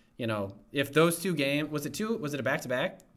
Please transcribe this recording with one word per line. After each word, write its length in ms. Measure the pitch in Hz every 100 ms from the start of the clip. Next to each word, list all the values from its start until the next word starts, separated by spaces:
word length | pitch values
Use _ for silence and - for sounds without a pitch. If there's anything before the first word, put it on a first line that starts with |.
| _ -
you 100 | 117
know, 260 | 107 98 107 -
if 220 | 143 139
those 260 | 151 170 170
two 140 | 190
games, 380 | 160 139 143 151
was 160 | 151 147
it 80 | 147
two? 200 | 220 226
Was 180 | 147 139
it 40 |
a 40 |
back-to-back? 560 | 123 151 131 123 170 - -